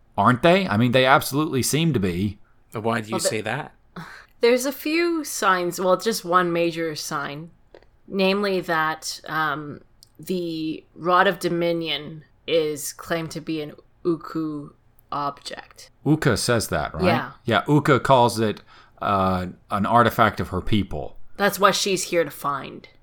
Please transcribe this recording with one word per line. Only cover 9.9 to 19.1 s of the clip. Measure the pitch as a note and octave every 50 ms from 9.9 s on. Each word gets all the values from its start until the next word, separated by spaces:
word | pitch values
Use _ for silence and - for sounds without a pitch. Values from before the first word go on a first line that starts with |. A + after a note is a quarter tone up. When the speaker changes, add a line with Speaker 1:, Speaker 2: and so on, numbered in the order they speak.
| _ _ - _ _ -
Speaker 3:
the | D#3 - F#3+ F3+ F3 E3 E3 D#3+ D#3 D#3 - - - _ _
Rod | - D#3 F3+ F3+ F3+ F#3+
of | G3+ F3 F3
Dominion | - F3 F3 E3+ E3+ E3+ E3+ E3+ E3 D#3 C#3+ C#3 D3+ C#3+ D#3+ D#3 - _ _ _ _
is | - D#3+ E3 D#3 D3+ D3+ C#3 - - -
claimed | - - - E3+ E3 E3 D#3
to | - E3
be | D#3+ E3 D#3+ D3+
an | D3+ D3+ - - _ _ _ _ -
Uku | F3 E3 D#3 - - - D#3+ D#3+ D#3 D3+ D3 D3 - - _ _ _ _ _ _ _
object. | - C#3+ C#3+ C#3+ - - - - - - - - - - - - _ _ -
Speaker 1:
Uka | C#3 D#3 D3+ - C#3+ G#2
says | - - - A#2+ A2 - -
that, | F2+ D2+ C2+ - -
right? | D#2+ F2+
Speaker 3:
Yeah. | F3 - - B2+ B2+ - - _
Speaker 1:
Yeah, | A#2 A2 - -
Uka | - D3 C#3+ - D3+ C3+ A#2
calls | - - C3+ B2 A#2+ A2+ G#2 G#2+
it, | A2+ G#2 G2+ - - _ - - - _ _ -
uh, | - -